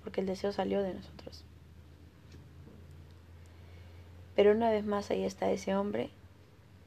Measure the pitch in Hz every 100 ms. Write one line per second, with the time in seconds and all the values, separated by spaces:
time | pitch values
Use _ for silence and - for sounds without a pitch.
0 | 196 196 190 185 202 196 190 196 190 190
1 | - - - - - - - - - -
2 | - - - - - - - - - -
3 | - - - - - - - - - -
4 | - - - - 202 214 233 214 208 202
5 | 202 190 190 190 196 196 - 196 208 214
6 | - - - - - - - -